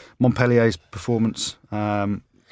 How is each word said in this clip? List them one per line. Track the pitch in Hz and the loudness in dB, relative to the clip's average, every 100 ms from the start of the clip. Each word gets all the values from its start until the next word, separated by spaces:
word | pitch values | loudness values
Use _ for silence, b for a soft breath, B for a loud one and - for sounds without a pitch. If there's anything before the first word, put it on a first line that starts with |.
| B B | B B
Montpellier's | 123 - 123 120 113 98 | 0 2 4 4 4 0
performance, | _ 104 - 113 110 - - - - | _ -10 -4 0 0 -2 -8 -10 -10
um, | 107 104 104 101 101 - _ _ | -6 -4 -2 -2 -6 -10 _ _